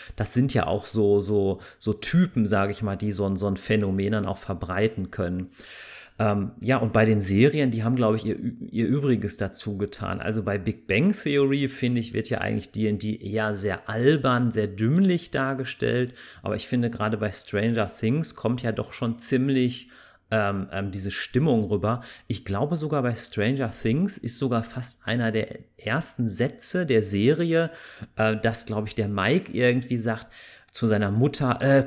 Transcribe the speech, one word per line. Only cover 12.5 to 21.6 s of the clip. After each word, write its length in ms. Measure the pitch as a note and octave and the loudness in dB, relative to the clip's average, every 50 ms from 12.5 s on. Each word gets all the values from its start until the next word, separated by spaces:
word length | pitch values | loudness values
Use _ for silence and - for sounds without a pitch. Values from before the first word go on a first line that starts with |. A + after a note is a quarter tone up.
| A2 G#2+ F#2 - | -4 -4 -6 -6
D 160 | - G#2+ A2 G#2+ | -4 -2 0 0
and 140 | G#2 G2 | 0 -2
D 140 | G#2 G#2+ G#2+ - | -2 -4 -6 -6
eher 360 | - G2 G2+ A2 G#2+ G#2+ G#2 | -6 -6 -4 -2 -2 -2 -2
sehr 340 | G2 G2 G#2 F#2 F2 - - | -2 -2 -4 -4 -4 -6 -6
albern, 640 | A2 A2+ A#2+ C3+ D#3 D3 C3 C3+ B2 B2 B2+ A#2+ | -2 2 4 4 4 4 4 2 2 2 2 2
sehr 160 | - G#2+ G#2+ G2+ | 2 0 -2 -2
dümmlich 640 | F#2+ F#2+ A2 A2+ D3 F3 G3 F#3+ F3+ E3+ - - | 0 0 2 2 4 4 4 4 2 2 -2 -4
dargestellt. 800 | - C#3+ C3+ C3+ C3+ B2+ C3 A#2+ - - A#2+ A#2 A#2 B2 B2+ B2 B2 - - - - - - | -4 -4 -2 -2 -2 -4 -6 -8 -6 -4 -2 0 0 0 0 -2 -4 -12 -20 -20 -18 -10 -6
Aber 120 | - G#2 | -4 -4
ich 120 | G#2 - - | -4 -4 -2
finde, 240 | - B2 A#2+ A#2 | 0 0 0 0
gerade 260 | A#2 - G#2+ A2 A2 G#2 | -2 -2 -2 -2 -2 0
bei 140 | G#2+ G#2 | -2 -2
Stranger 560 | G2 - - - - G2+ G#2 A2+ A#2 A#2 G#2+ F#2+ | -4 -6 -8 -4 -2 0 0 2 2 0 0 -2
Things 440 | - - - A2 B2 D#3 D#3+ - - | -4 -2 0 0 0 0 -2 -4 -6
kommt 260 | - - A2+ B2 B2 | -4 -2 -2 -2 -2
ja 100 | B2 A#2 | -2 -4
doch 220 | G#2 G2+ G#2 - - | -2 -4 -6 -8 -6
schon 240 | - A#2+ A#2 A2+ - | -6 -4 -4 -4 -4
ziemlich, 720 | - - C3+ B2 B2+ C#3 C3+ C3 B2+ B2 B2 - - - - - - - _ _ _ - | -2 0 0 2 2 2 2 2 2 0 0 -4 -12 -18 -20 -20 -20 -20 _ _ _ -2
ähm, 380 | - A2 G#2 G2+ G2+ G2 F#2 - | -2 0 0 0 -2 -2 -4 -6
ähm, 200 | - F#2+ G2+ G2 | -6 -6 -6 -4
diese 180 | F#2 G2+ F#2+ G2+ | -6 -6 -6 -6
Stimmung 560 | - - - - - B2 D3 D#3+ C3 A2+ | -6 -6 -6 -2 0 2 2 4 4 2